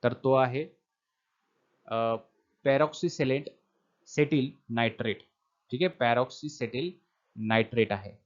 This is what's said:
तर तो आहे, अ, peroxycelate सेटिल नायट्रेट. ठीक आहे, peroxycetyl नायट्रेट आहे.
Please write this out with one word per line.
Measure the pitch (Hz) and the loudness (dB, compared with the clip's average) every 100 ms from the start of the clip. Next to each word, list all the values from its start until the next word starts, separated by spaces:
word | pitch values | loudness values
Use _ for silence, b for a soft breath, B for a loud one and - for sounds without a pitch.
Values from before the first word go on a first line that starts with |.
तर | 123 | -2
तो | 117 135 | -2 2
आहे, | 131 131 127 156 _ _ _ _ _ _ _ _ _ _ _ - | 4 2 0 -8 _ _ _ _ _ _ _ _ _ _ _ -8
अ, | 113 113 113 113 _ _ _ 139 | -2 -2 -2 -8 _ _ _ 0
peroxycelate | 135 151 - 175 - 135 135 - _ _ _ _ _ _ | 2 2 0 -6 -2 0 0 -4 _ _ _ _ _ _
सेटिल | - 147 151 131 - _ | 0 2 2 0 -4 _
नायट्रेट. | 117 117 113 113 98 - _ _ _ _ | 0 0 0 -4 -4 -8 _ _ _ _
ठीक | 123 | -2
आहे, | 180 175 | -2 0
peroxycetyl | 120 117 127 - 151 151 117 123 170 185 _ _ _ - | 2 2 0 -4 -14 -8 -6 -4 -6 -8 _ _ _ -10
नायट्रेट | 110 110 113 120 107 | 0 2 2 0 0
आहे. | 101 98 - | 0 -8 -20